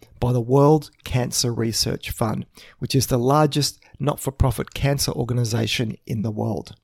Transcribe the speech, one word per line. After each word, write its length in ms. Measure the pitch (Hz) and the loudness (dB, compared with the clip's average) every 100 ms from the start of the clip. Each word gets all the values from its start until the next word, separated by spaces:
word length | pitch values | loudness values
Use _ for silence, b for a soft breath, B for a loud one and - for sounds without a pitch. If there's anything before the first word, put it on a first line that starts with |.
| - - | -20 -4
by 140 | 123 | 0
the 80 | 123 | 0
World 480 | 117 139 143 156 - _ | 2 4 6 4 0 _
Cancer 500 | - 127 120 - 120 | -2 -2 0 -2 -2
Research 560 | 117 117 113 - - - | -2 -2 -2 -2 -4 -6
Fund, 380 | - 110 101 - - B B | -4 -4 -4 -8 -16 B B
which 160 | 131 135 | 0 0
is 120 | - | 2
the 120 | 127 | 2
largest 600 | 123 147 151 143 135 - b b | 4 4 4 2 -2 -6 b b
not-for-profit 720 | 139 147 - - 131 - - | -4 -2 -2 0 2 0 -6
cancer 380 | - 139 143 - | -2 0 0 -2
organization 840 | 80 117 123 113 113 110 - 113 - - | -2 -2 -2 -2 -2 -2 -2 -4 -6 -6
in 160 | 113 | -4
the 80 | 110 | -4
world. 440 | 107 113 101 - - | -2 -4 -4 -8 -16